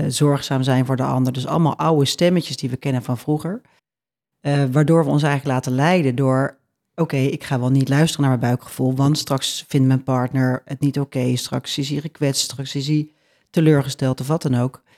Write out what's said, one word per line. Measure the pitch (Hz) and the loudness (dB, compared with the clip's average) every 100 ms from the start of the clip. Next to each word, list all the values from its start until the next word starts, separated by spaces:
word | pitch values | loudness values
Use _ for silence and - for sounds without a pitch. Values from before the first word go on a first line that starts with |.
| 143 | -2
zorgzaam | 127 147 143 - 135 | 0 2 2 -2 -2
zijn | 131 131 127 | 2 2 0
voor | 127 | -2
de | |
ander. | 135 131 127 | -2 0 0
Dus | 127 127 | -2 -2
allemaal | 151 160 - | 0 0 0
oude | 156 156 | 0 2
stemmetjes | 139 - 175 180 - 139 | 0 2 2 2 -2 -6
die | 131 | -6
we | 127 | -6
kennen | 143 127 | -4 -4
van | 117 120 | -2 -4
vroeger. | - 151 160 220 - _ _ _ _ _ _ _ | -2 -4 -4 -10 -12 _ _ _ _ _ _ _
Eh, | 147 143 135 | -2 0 2
waardoor | 131 151 165 | 2 4 4
we | 143 | 4
ons | 147 | 2
eigenlijk | 151 143 139 | 2 0 0
laten | 127 131 | -2 0
leiden | 127 151 185 139 | 0 2 2 2
door, | 123 131 131 131 - _ _ _ | 0 2 2 0 -6 _ _ _
oké, | - 165 139 | -4 -2 0
ik | 135 151 | 0 -2
ga | - 131 | -4 -2
wel | 123 | 2
niet | 135 135 | 2 2
luisteren | 139 160 - 139 | 2 2 2 0
naar | 123 | 2
mijn | 123 | 0
buikgevoel, | 123 - - 131 | -2 -4 -4 -2
want | 131 139 147 | 2 2 0
straks | - - - - - | -2 -4 -4 -8 -2
vindt | 143 131 | 2 4
mijn | 131 | 2
partner | 135 127 127 135 127 127 | 0 -2 0 0 0 -2
het | - 120 | -6 -4
niet | 143 143 | -2 -2
oké, | 139 135 127 123 | -4 -2 -2 -2
straks | - 127 - - | -4 -6 -6 -6
is | 139 | -4
hij | 147 | -6
gekwetst, | 156 - 143 131 | -8 -4 -2 -2
straks | - 120 135 | -4 -6 -8
is | 143 135 | -6 -2
hij | 151 151 _ _ _ _ | 0 -2 _ _ _ _
teleurgesteld | - 156 147 135 - 131 127 | 2 4 4 2 -2 -2 -2
of | 131 | -2
wat | 160 | -2
dan | 147 | 0
ook. | 123 127 - _ | 0 -2 -6 _